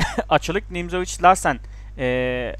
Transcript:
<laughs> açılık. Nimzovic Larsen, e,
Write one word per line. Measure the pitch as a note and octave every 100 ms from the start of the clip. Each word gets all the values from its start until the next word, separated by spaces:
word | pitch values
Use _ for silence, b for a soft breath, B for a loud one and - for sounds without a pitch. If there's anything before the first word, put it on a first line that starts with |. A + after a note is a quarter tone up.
| -
<laughs> | - -
açılık. | D3+ - F3+ -
Nimzovic | F3+ F3 F3+ F#3 -
Larsen, | F3 F#3+ E3 B2+ b b b -
e, | B2+ B2+ B2+ B2 A#2